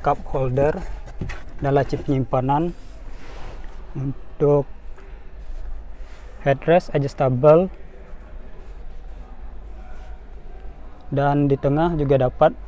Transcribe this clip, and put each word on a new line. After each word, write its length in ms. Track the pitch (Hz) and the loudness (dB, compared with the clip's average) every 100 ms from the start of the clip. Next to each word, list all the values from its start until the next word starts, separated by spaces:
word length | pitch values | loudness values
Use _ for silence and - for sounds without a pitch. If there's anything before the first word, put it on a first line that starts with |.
cup 160 | 143 147 - | 2 0 0
holder 480 | 143 131 127 147 180 - - - - - - - - | 0 2 4 4 2 -4 -6 -8 -6 -6 -6 -6 -2
dan 160 | 143 | 2
laci 240 | 139 131 139 | 4 4 0
penyimpanan. 720 | - 135 127 131 127 143 170 - - - - - - - - - - - - 139 | 0 0 2 2 4 2 2 -4 -12 -12 -10 -10 -10 -8 -8 -8 -10 -10 -8 -6
Untuk 720 | 135 - - - 147 147 139 - - - - - - - - - - - - - - - - - | -4 -6 -8 2 6 6 2 -8 -10 -10 -12 -14 -12 -10 -8 -6 -4 -6 -8 -10 -10 -12 -14 -2
headrest 480 | 143 135 - 175 - | 2 2 6 4 4
adjustable 800 | 151 139 - 135 123 151 160 185 - - - - - - - - - - - - - - - - - - - - - - - - - - - - - - - - - - | 0 -2 2 2 6 8 8 6 -4 -14 -14 -12 -12 -12 -12 -10 -12 -12 -12 -10 -10 -12 -12 -12 -12 -10 -10 -12 -12 -10 -10 -10 -12 -12 -12 -12 -10 -12 -12 -14 -12 -4
dan 400 | 139 143 143 143 | 2 4 4 4
di 80 | 135 | 4
tengah 400 | 143 143 170 165 | 4 4 2 2
juga 320 | 139 139 123 | 4 4 4
dapat 240 | - 156 - | 6 4 4